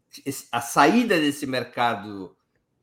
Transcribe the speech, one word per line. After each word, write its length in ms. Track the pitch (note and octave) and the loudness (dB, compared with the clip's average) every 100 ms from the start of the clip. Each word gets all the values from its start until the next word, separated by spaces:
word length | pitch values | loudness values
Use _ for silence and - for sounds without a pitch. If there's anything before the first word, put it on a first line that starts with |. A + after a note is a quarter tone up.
| _ - | _ -14
esse, 240 | - - - | -10 -10 -6
a 120 | A#2+ | -6
saída 560 | - D#3+ D3 A3+ A3+ F3+ | 0 4 6 4 2 2
desse 280 | D3 C#3+ C3 | 0 -2 -4
mercado, 880 | B2+ A#2 - A#2+ G#2+ G#2+ G2+ F#2+ _ _ _ _ _ | -6 -6 -2 -2 -2 -8 -12 -14 _ _ _ _ _